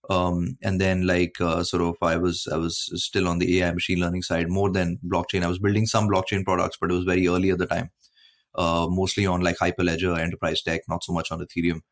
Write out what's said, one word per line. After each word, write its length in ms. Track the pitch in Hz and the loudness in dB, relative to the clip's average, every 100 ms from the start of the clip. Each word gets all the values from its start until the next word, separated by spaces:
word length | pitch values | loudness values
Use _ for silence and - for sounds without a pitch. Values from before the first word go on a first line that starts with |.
| - | 0
Um, 480 | 95 90 87 87 - | 0 2 0 -2 -4
and 180 | 104 92 | -2 2
then, 240 | 95 92 | 2 2
like, 360 | 90 90 87 - | 2 2 0 0
uh, 240 | 87 82 | 0 0
sort 180 | 87 90 | 0 0
of, 140 | 85 85 | 0 0
I 160 | 85 82 | 0 2
was, 300 | 90 82 - | 0 -2 -4
I 40 | 78 | -2
was 340 | 82 - - 90 | -2 -4 -6 -6
still 240 | - 104 90 | -2 0 0
on 120 | 87 | 0
the 220 | 87 92 | 2 2
A 80 | 87 | 2
I 40 | |
machine 260 | 85 - 90 | -2 -2 0
learning 240 | 87 90 | 0 -2
side 280 | - 85 87 | -2 -2 0
more 200 | 95 98 | 0 0
than 300 | 95 87 87 | 0 -2 -4
blockchain. 380 | 87 90 85 95 | -2 -2 0 -2
I 60 | 87 | -2
was 100 | 90 | 0
building 280 | 101 101 110 | 2 2 2
some 220 | 110 104 | 2 2
blockchain 360 | 95 95 98 | 2 0 -2
products, 320 | 95 90 90 - | 0 0 0 -2
but 120 | 87 | 0
it 20 | |
was 100 | 90 | 0
very 220 | 90 90 90 | 2 2 4
early 240 | 90 95 | 4 2
at 80 | 90 | 0
the 80 | 87 | 0
time, 240 | 85 82 _ _ _ _ _ _ | -2 -4 _ _ _ _ _ _
uh, 320 | - 85 85 85 | -2 2 2 2
mostly 380 | 92 95 - 98 | 0 0 0 0
on, 140 | 90 | 2
like, 160 | 87 82 | 0 2
Hyperledger, 600 | 90 - 87 82 92 82 | 0 2 0 2 0 0
enterprise 460 | 82 85 82 80 | -2 -2 -2 -2
tech, 200 | - 82 - | -2 -4 -4
not 140 | 85 | -6
so 100 | - | -4
much 200 | 85 - | -4 -4
on 80 | 80 | -8
Ethereum. 400 | 85 85 85 80 _ | -6 -2 -2 -2 _